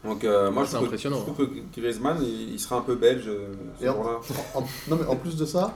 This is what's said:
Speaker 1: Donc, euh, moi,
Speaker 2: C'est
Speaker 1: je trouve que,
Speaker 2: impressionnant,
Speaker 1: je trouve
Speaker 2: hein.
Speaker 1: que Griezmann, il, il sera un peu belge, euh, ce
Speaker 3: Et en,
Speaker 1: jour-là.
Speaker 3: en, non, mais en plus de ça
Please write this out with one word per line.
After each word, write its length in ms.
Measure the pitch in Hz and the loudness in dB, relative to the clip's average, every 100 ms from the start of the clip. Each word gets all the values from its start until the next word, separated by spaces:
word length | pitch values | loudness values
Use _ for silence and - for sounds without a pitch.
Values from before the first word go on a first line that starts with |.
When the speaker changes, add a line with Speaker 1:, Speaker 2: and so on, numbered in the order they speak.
| 107 | -4
Speaker 1:
Donc, 180 | 107 | -2
euh, 280 | 113 104 98 | 4 6 6
moi, 120 | 113 | 4
Speaker 2:
C'est 60 | 143 | 2
Speaker 1:
je 40 | 123 | 2
trouve 60 | |
que, 40 | 117 | 0
Speaker 2:
impressionnant, 320 | 110 143 139 | 0 -2 -2
Speaker 1:
je 40 | 107 | -4
trouve 80 | 143 139 | 0 0
Speaker 2:
hein. 20 | - - | -2 -10
Speaker 1:
que 80 | - | -4
Griezmann, 360 | 117 110 131 165 | -2 0 0 0
il, 320 | 127 110 113 | 0 -2 -6
il 60 | 110 | -6
sera 180 | - 123 | -2 -2
un 40 | |
peu 140 | - 120 | 0 6
belge, 300 | 117 127 110 | 6 6 -2
euh, 200 | 104 101 98 107 - | -4 -6 -10 -12 -4
ce 60 | 123 | 0
Speaker 3:
Et 40 | |
en, 60 | 131 | 0
Speaker 1:
jour-là. 240 | 113 117 - 127 - 135 | 0 -2 -4 -6 -4 -4
Speaker 3:
en, 60 | 131 - - | -6 -8 -2
non, 100 | 160 | 0
mais 60 | 151 | 2
en 80 | 131 | 0
plus 180 | 170 160 | -2 -2
de 80 | |
ça 300 | 151 180 202 | 0 2 0